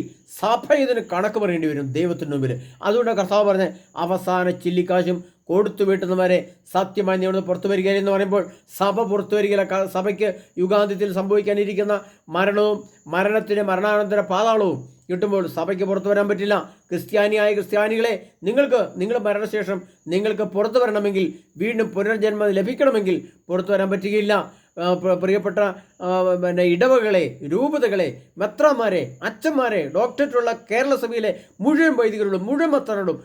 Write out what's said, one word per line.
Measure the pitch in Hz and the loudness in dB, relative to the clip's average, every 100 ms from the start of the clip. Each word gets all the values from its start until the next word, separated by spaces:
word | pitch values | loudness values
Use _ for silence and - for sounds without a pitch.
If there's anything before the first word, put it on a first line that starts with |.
| - - _ - | -2 -14 _ -4
സഭ | 208 240 - | 0 0 2
ഇതിന് | 294 269 233 - | 2 2 0 -2
കണക്ക് | 180 208 214 | -2 -2 0
പറയേണ്ടി | 202 170 156 | 0 0 0
വരും | 143 135 | -2 -4
ദൈവത്തിൻ്റെ | 143 175 170 147 143 | -2 -2 -2 -4 -2
മുമ്പിൽ. | 131 123 - - | -2 -4 -10 -6
അതുകൊണ്ടാണ് | 196 233 233 202 | 0 0 0 0
കർത്താവ് | 185 202 202 | 2 2 4
പറഞ്ഞത്, | 190 185 - - - | 2 0 -4 -14 -6
"അവസാന | 170 185 185 185 180 180 | -2 -2 0 0 0 -2
ചില്ലിക്കാശും | 180 180 175 180 175 180 - _ | -2 0 2 0 0 -4 -8 _
കൊടുത്തു | - 185 208 208 | -2 0 0 0
വീട്ടുന്നവരെ | 196 190 185 185 185 175 - - - | 0 0 0 0 2 2 0 -14 -4
സത്യമായി | 185 190 208 190 185 | -2 -2 -2 0 0
നീ | 185 | 0
അവിടുന്ന് | 190 185 | -2 -2
പുറത്തു | 180 196 | -2 0
വരികയില്ല" | 196 190 196 | 0 2 0
എന്ന് | 196 196 | 2 0
പറയുമ്പോൾ | 196 202 175 - _ - | 2 0 -2 -10 _ -2
സഭ | 202 202 | 0 0
പുറത്തു | 202 202 196 208 | 0 -2 0 0
വരികയില്ല. | 202 202 190 | 2 0 0
ക-, | 190 190 185 | -2 -2 -2
സഭയ്ക്ക് | 196 190 208 180 - - | -4 -2 -2 -4 -10 -4
യുഗാന്ത്യത്തിൽ | 185 208 208 190 202 | 2 2 2 0 -2
സംഭവിക്കാനിരിക്കുന്ന | 185 196 208 202 202 202 196 208 202 - _ - | -2 2 2 2 0 0 -2 -2 -2 -6 _ -6
മരണവും | 175 196 202 208 208 - _ 151 | 0 2 2 2 0 -8 _ -4
മരണത്തിന് | 175 202 214 208 208 | 0 2 0 0 -2
മരണാനന്തര | 202 185 208 208 208 208 190 | 0 0 2 2 2 0 0
പാതാളവും | 190 226 220 190 131 - - - | 0 2 2 2 -2 -8 -18 -8
കിട്ടുമ്പോൾ | 180 208 196 165 | -4 0 0 -2
സഭയ്ക്ക് | 165 165 185 196 | -4 -4 -2 -2
പുറത്തു | 196 196 | -2 2
വരാൻ | 202 202 | 2 2
പറ്റില്ല. | 185 202 196 - - _ | -2 0 -2 -2 -14 _
ക്രിസ്ത്യാനിയായ | 175 170 208 208 214 208 | -8 -2 0 2 2 2
ക്രിസ്ത്യാനികളെ, | 208 180 208 214 226 233 185 - _ | 0 0 0 0 0 0 -2 -8 _
നിങ്ങൾക്ക്, | 175 254 285 247 180 180 | 0 2 2 2 0 -4
നിങ്ങൾ | 202 240 | -2 0
മരണശേഷം | 208 202 220 214 185 190 - _ 156 | 0 -2 -4 -4 -4 -6 -8 _ -4
നിങ്ങൾക്ക് | 185 214 208 185 190 | -2 0 -2 -2 -2
പുറത്തു | 220 247 | 0 2
വരണമെങ്കിൽ, | 240 208 202 190 170 - _ 151 | 2 0 0 0 -2 -4 _ -6
വീണ്ടും | 214 226 214 185 | -4 -2 -2 -2
പുനർജന്മം | 202 220 214 208 208 190 | -2 0 0 0 0 0
ലഭിക്കണമെങ്കിൽ | 196 254 269 220 190 170 - _ - | -2 2 2 2 0 -2 -4 _ -6
പുറത്തു | 185 185 | -4 0
വരാൻ | 190 196 | 0 0
പറ്റുകയില്ല. | 196 196 208 208 202 - - _ 170 | -2 0 0 2 0 -2 -12 _ -4
ആ, | 175 | 0
പ്ര-, | 180 185 180 | 0 0 0
പ്രിയപ്പെട്ട, | 185 196 196 190 202 185 - - | 2 0 0 0 0 -2 -16 -8
ആ, | 180 185 185 180 | -2 0 2 2
പിന്നെ | 180 180 | 0 2
ഇടവകളെ, | 180 175 254 254 214 185 135 - 147 | 2 4 4 4 4 2 0 -4 -4
രൂപതകളെ, | 190 285 294 233 196 151 - - 165 | -2 0 2 0 2 -2 -4 -16 -8
മെത്രാന്മാരെ, | 208 - 302 262 220 175 131 - | -6 2 2 4 0 0 -4 -6
അച്ഛന്മാരെ, | 202 226 320 277 240 202 143 170 | -10 -4 -2 0 0 -2 -2 0
ഡോക്ടറേറ്റുള്ള | 240 247 285 240 233 226 - | 0 0 0 0 0 -4 -2
കേരള | 226 269 269 | -2 0 -2
സഭയിലെ | 233 233 214 180 - - | -2 -2 -2 -4 -12 -4
മുഴുവൻ | 240 302 320 247 | 2 4 4 4
വൈദികരോടും | 220 208 202 185 202 | 0 0 -2 -2 -2
മുഴുവൻ | 294 330 | 0 2
മെത്രാനോടും | 277 220 202 180 - | 0 0 -2 -4 -6